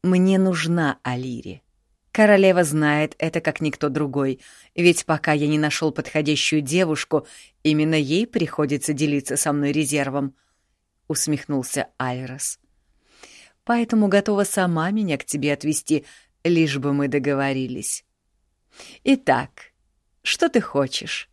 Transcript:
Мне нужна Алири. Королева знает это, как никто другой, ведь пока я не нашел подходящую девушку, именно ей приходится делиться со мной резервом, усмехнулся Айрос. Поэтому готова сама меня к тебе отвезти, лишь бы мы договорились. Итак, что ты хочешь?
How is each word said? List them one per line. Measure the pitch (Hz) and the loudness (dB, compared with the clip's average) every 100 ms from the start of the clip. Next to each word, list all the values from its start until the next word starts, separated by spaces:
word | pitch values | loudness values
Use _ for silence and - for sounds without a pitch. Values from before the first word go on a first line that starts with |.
Мне | 175 180 185 190 | 4 4 4 4
нужна | 190 170 160 170 151 - | 2 0 0 0 0 -4
Алири. | 123 127 131 120 - - _ _ _ _ _ | -6 -6 -6 -10 -12 -16 _ _ _ _ _
Королева | - 214 202 190 180 | 2 6 8 6 6
знает | 165 151 151 147 151 - | 4 2 2 2 0 -2
это, | 160 160 | -4 -2
как | 160 151 | -4 -2
никто | 156 - 147 | -4 -2 -4
другой, | 139 147 135 135 131 - - _ | -2 -2 -2 -2 -4 -12 -20 _
ведь | - 175 170 | 2 4 4
пока | - 156 - | 0 -2 0
я | 151 147 | 0 2
не | 151 | 0
нашел | 151 - 160 | 0 0 -2
подходящую | - 156 156 147 147 - 156 | -4 -4 -2 0 0 0 0
девушку, | 139 170 180 151 - 156 - - - _ | 0 0 0 0 0 -2 -2 -20 -20 _
именно | 156 151 151 | 0 2 2
ей | 160 135 165 233 | 2 0 0 0
приходится | - 160 - 151 143 - | -2 -2 -2 -2 -2 -2
делиться | 147 151 143 139 131 | -2 0 -2 -2 -4
со | 156 | -2
мной | 143 143 | 0 0
резервом, | 151 147 143 135 139 139 _ _ _ _ _ _ _ _ | 0 0 -2 -2 -2 -6 _ _ _ _ _ _ _ _
усмехнулся | 151 - 147 - 139 127 - - _ | -4 -2 -2 -2 -4 -4 -6 -6 _
Айрос. | 131 127 131 135 - - _ _ _ _ _ _ - - - _ | -6 -6 -10 -10 -10 -10 _ _ _ _ _ _ -20 -20 -20 _
Поэтому | - 240 226 220 208 | -2 -2 2 2 4
готова | 202 202 202 | 2 2 0
сама | 202 - 180 165 165 | 0 0 0 0 -2
меня | 208 196 143 | -2 -2 -4
к | - | -4
тебе | 147 143 | -4 -2
отвезти, | 143 151 151 - 156 - - _ _ | -2 -2 -4 0 -2 -2 -20 _ _
лишь | 170 170 156 139 | 0 2 2 0
бы | 143 | -2
мы | 143 143 | 0 0
договорились. | 143 135 139 139 135 127 127 - - _ _ _ _ _ _ _ _ - - | 0 0 0 0 -2 -4 -6 -8 -10 _ _ _ _ _ _ _ _ -20 -6
Итак, | - 269 - 123 - - - _ _ _ _ _ | 0 2 2 0 -2 -14 -20 _ _ _ _ _
что | - - 330 | -6 0 2
ты | 262 | 2
хочешь? | - 139 135 - - - - | 0 -2 -2 -4 -8 -10 -12